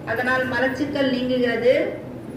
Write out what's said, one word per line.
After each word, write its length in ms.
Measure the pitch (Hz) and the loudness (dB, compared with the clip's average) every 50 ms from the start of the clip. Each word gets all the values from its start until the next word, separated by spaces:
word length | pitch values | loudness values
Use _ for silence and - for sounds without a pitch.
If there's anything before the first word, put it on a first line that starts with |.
| - | -6
அதனால் 420 | - 226 240 240 247 262 262 262 254 | -4 -4 -2 0 0 0 0 0 0
மலச்சிக்கல் 600 | 254 233 254 262 254 - 294 - - 277 269 254 | 0 0 0 0 0 -2 -4 -2 0 0 0 2
நீங்குகிறது, 760 | 247 247 254 254 254 247 240 233 226 220 240 247 277 311 320 - - - - - - - - - - | 2 0 0 0 0 2 2 2 0 2 4 4 4 4 2 0 -4 -6 -10 -10 -12 -12 -12 -12 -12